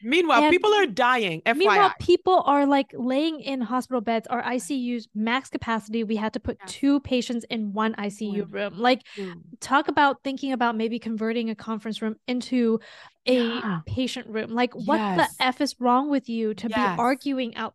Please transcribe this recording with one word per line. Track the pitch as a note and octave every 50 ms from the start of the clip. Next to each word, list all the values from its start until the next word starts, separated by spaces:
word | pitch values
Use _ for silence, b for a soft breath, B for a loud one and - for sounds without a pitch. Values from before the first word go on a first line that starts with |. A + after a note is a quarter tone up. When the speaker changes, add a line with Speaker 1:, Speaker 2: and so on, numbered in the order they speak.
| G3+
Speaker 1:
Meanwhile, | A3+ C#4+ F4 F4 D#4 C4+ - D4
Speaker 2:
And | D4+
Speaker 1:
people | E4 F#4 F#4+ G#4+ G#4+
are | G#4 G4 C#4
dying, | F#3+ B3+ B3 A#3+ B3+ B3 A3 F#3 D#3+ D#3+ -
Speaker 2:
meanwhile, | A3 A#3 D4 F#4 G#4 G3+ F#3+
Speaker 1:
F | - F#4
Y | - -
I. | -
Speaker 2:
people | - F4 F4 - F#4 F#4 E4+ -
are, | C4+ C#4+ C#4+ C#4+ C#4
like, | C#4+ C#4 C4+ - -
laying | - A#3 B3+ C4 C4+ D#4 E4 D#4+ C#4+
in | - - C4+ C4
hospital | A#3+ G#3+ B3 B3+ A#3+ - B3+ B3
beds. | G3+ A#3 A3+ A3+ A3 -
Our | B3 A#3+ -
I | A#3 B3 B3+
C | - - D4 C4 B3 A#3+ B3
Us, | A#3 G#3+ - -
max | G#3 G#3+ A3+ A#3+ C4+ C4 -
capacity. | - C#4 - - A3+ A3 G#3 G#3+ G#3+ A#3 A3+
We | G3+ A3+
had | G#3 G#3+ A3 -
to | -
put | - - A3+ -
Speaker 1:
Yes. | G3 F#3
Speaker 2:
two | - - - C#4 C#4+ C#4+
patients | - - C4+ B3 A#3 - A#3+ A#3 A3 -
in | A#3+ A3+ G#3+ G#3 G3
one | G#3+ G#3+ A3 A3 -
I | G#3 G#3
C | G3+ - A3
U | G#3 G3+ G#3 G3+
Speaker 1:
One. | G3+
Speaker 2:
room. | G3+ G3 G3+ G3+ E3 F#3
Like, | A#3 B3 C4 - B B B
Speaker 1:
Two. | G#3 G3 F#3 F3 E3+ E3+ - - -
Speaker 2:
talk | - - C4 C#4+ D#4 -
about | D4 D#4+ D4 C#4 C4 - -
thinking | C#4 C4+ C4 C#4+ C4+ C4
about | A3+ A#3+ A#3 A3+
maybe | A3 A3+ A#3 A#3 A#3
converting | - A3+ A3+ G#3+ A3 A3 A3+ A#3+ A3+ A3+
a | A3
conference | - - A3 A3+ G#3+ - A3+ G#3+ -
room | A3+ A3 A3 - _ -
into | B3 B3+ A#3+ - B3+ B3 A#3+ A3+ A3+ A3 B B B B B B B _ _
a | - B3+ B3 A#3+ A3+ A#3 B3
Speaker 1:
Yeah. | A#3 G#3+ F#3 E3 - -
Speaker 2:
patient | - - C4 A#3+ - B3+ - -
room. | G#3+ A3 - A3+
Like, | A3+ A#3+ B3 A#3+ -
what | - A3 G3 D4 A3 G#3+ G3+ F#3
the | - -
Speaker 1:
Yes. | - - -
Speaker 2:
F | C4 B3+ B3 -
is | D4 C4 - -
wrong | B3 B3 B3 B3+ C#4 D4+
with | C#4+ C4+ B3 -
you | A#3 A3+ A3 G#3+ G#3+
to | - - A#3
be | G#3+ G#3+
Speaker 1:
Yes. | G#3 G3 F3 F3
Speaker 2:
arguing | A#3+ B3 C#4+ C4+ - C#4 C#4 B3+ B3+ A#3 -
out | - A3+ - -